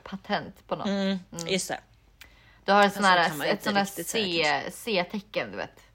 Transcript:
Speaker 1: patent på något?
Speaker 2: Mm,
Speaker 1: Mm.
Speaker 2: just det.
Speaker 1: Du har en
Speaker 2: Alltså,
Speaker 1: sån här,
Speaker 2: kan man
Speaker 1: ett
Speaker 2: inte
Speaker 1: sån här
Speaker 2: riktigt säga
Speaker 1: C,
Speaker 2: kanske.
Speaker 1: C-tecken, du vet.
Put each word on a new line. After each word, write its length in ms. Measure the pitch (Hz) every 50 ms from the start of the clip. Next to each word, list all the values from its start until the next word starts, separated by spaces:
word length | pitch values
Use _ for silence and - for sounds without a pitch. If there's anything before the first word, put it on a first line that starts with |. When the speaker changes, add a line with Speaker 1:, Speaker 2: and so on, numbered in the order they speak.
| -
Speaker 1:
patent 640 | - 190 196 - - 208 165 - - - - - -
på 80 | -
något? 100 | 160 -
Speaker 2:
Mm, 320 | 208 196 196 196 190 196 185 180 -
Speaker 1:
Mm. 160 | - 165 165 175
Speaker 2:
just 200 | 190 180 - -
det. 120 | - - - _ _ _ _ _ _ - - - _ - _ _ _ _ _
Speaker 1:
Du 80 | -
har 60 | 196 202
en 60 | 202
Speaker 2:
Alltså, 160 | 202 196 196
Speaker 1:
sån 80 | 208 190
här, 180 | 180 180 165 175
Speaker 2:
kan 100 | 160 143
man 80 | 139
Speaker 1:
ett 60 | 160
Speaker 2:
inte 120 | 208 202 -
Speaker 1:
sån 120 | 214 202
här 80 | 202 202
Speaker 2:
riktigt 240 | 190 - - 170 -
säga 360 | - 226 214 185 170 165 156
Speaker 1:
C, 60 | 151 147 135
Speaker 2:
kanske. 80 | - -
Speaker 1:
C-tecken, 800 | - - - 240 214 180 180 180 - 208 - _ - 170 131 107
du 60 | 92
vet. 240 | 98 82 - - - - _